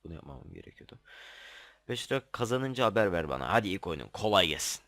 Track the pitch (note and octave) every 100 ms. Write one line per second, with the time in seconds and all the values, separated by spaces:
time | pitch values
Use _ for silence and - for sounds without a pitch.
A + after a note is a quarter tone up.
0 | - E2 - C3+ - - - - - -
1 | _ - - - - - - _ - B2
2 | - C3+ - - A#2 B2+ C3 C3 A#2 G#2
3 | G#2 F2 D#2 C2 C2 A2 G#2 F#2+ F#2 D#2
4 | A1 - G#2+ G2+ F2 C#2+ - -